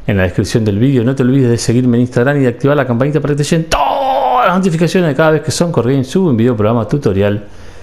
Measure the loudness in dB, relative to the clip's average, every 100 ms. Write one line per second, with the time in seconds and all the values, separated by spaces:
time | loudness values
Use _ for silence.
0 | -4 0 0 0 -2 0 0 0 2 2
1 | 0 0 2 2 2 0 0 0 2 2
2 | 0 0 0 2 0 0 0 0 0 0
3 | 0 -2 -2 -2 0 -2 -2 -2 -2 -2
4 | -2 0 0 0 2 2 0 0 0 0
5 | 0 2 2 2 0 -2 -2 0 0 0
6 | 0 0 2 2 2 2 0 0 -2 -2
7 | 0 0 0 -2 -8 -18 -18 -18